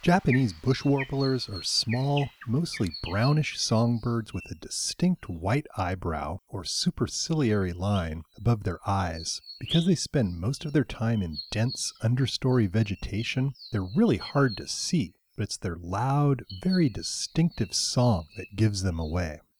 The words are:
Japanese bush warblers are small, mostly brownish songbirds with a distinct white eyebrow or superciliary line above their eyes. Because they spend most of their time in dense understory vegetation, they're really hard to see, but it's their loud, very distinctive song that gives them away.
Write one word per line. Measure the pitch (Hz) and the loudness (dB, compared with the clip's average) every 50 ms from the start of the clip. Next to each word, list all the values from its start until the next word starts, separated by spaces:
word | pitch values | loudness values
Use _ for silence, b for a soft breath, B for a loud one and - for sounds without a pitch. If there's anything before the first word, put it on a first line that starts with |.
Japanese | - 175 175 190 - - 123 131 135 107 | 6 6 4 4 4 4 4 4 4 2
bush | 85 - - 123 135 - - | -2 -2 0 0 0 2 4
warblers | 143 139 139 135 - 143 139 135 135 131 123 - - | 2 2 2 0 -2 -2 0 0 0 0 0 -2 -6
are | 110 90 | -8 -6
small, | - - - - - 117 113 123 135 143 143 143 139 120 - _ - 117 | -4 -2 -2 0 0 0 0 0 2 2 2 2 0 -2 -6 _ -4 0
mostly | 110 147 175 - - - 113 87 - - - | 0 0 0 -2 -2 -2 -2 -2 -2 -4 -6
brownish | - 87 101 117 135 147 156 147 - - - | -2 0 2 4 4 4 2 2 -2 -4 -4
songbirds | - - 117 110 117 120 120 110 - 120 117 117 110 - - | -2 2 2 4 4 4 2 0 0 -2 -2 -2 -4 -4 -8
with | 92 - - | -8 -8 -8
a | - | -14
distinct | - - - - - - - - - 175 180 180 - - - | -12 -10 -10 -6 -6 -4 -6 -2 2 2 2 2 0 -4 -10
white | 90 80 85 95 117 147 151 - - | -8 -4 -2 0 0 0 -2 -4 -4
eyebrow | - 95 87 92 90 - 90 78 76 71 76 - - _ _ | -4 -2 -2 -2 -2 -2 -4 -4 -2 -4 -6 -6 -8 _ _
or | - 98 90 | -10 -8 -6
superciliary | - - - - 180 - - 120 - - - - - 165 156 143 113 104 104 95 90 | -6 -4 -2 -2 -2 0 -2 -4 -4 -2 -6 -4 -2 0 2 2 2 2 2 2 0
line | 87 90 92 101 104 95 85 80 80 82 78 _ _ | -2 -2 0 0 2 2 0 -2 -6 -8 -10 _ _
above | - 101 120 117 107 95 | -2 2 2 2 2 0
their | 101 85 - - | -4 -6 -4 -2
eyes. | - 98 95 92 87 82 82 80 - - - - - - - | -2 0 0 0 -2 -4 -6 -6 -8 -8 -8 -10 -16 -14 -12
Because | 123 - - 165 165 | -6 0 2 2 4
they | 190 175 | 4 2
spend | - - - - 151 117 92 87 85 | 2 0 -2 0 0 0 0 0 -2
most | 87 113 147 - - | -2 -2 -2 -2 -6
of | 147 | 0
their | 143 156 | 2 2
time | 127 - - - 110 113 117 107 | 2 2 -2 -2 0 0 2 0
in | 92 82 78 - - - | 0 -2 -4 -8 -10 -6
dense | - 104 113 131 139 - - - - _ | -2 0 0 0 -2 -4 -8 -8 -8 _
understory | - 113 123 127 135 - - - - 127 127 127 110 95 | 0 0 2 2 0 0 -2 -2 0 2 4 4 2 4
vegetation, | 85 110 113 101 95 - - - - 101 117 - - 123 131 139 127 - - - | 4 2 2 2 0 -4 -4 -4 -4 -4 -4 -2 -2 0 0 -2 -2 -6 -12 -4
they're | - 104 92 92 107 | -2 -2 -2 0 2
really | 170 240 214 131 | 2 4 4 4
hard | 85 - - - 143 139 127 101 | 2 -2 -2 2 2 2 2 2
to | - - | -4 -8
see, | - - - - - - 170 - - - _ _ _ _ | -8 -6 -6 -2 0 0 0 0 -2 -6 _ _ _ _
but | - 104 | -6 -6
it's | - - | -6 -6
their | - - 95 85 90 | -6 -4 -6 -6 -6
loud, | 87 87 92 101 120 135 139 147 147 143 139 123 - _ - - - | -6 -6 -4 -2 0 2 2 4 4 4 2 2 -2 _ -14 -4 0
very | 180 185 185 165 127 | 0 2 4 2 2
distinctive | 104 - - - - - - - - 160 165 170 - - 113 - | 0 -2 -6 -6 -6 -6 -6 -2 2 2 2 2 2 -2 -4 -2
song | - - - - - 131 123 123 107 85 80 - - | -2 -2 -2 0 2 2 4 4 4 2 -2 -8 -12
that | - - - 104 | -14 -14 -10 0
gives | 98 110 107 98 92 | 2 2 2 2 2
them | 95 95 82 82 | -2 0 0 -2
away. | 82 78 80 90 85 78 78 - _ _ _ | -4 -2 -2 -2 -2 -2 -6 -12 _ _ _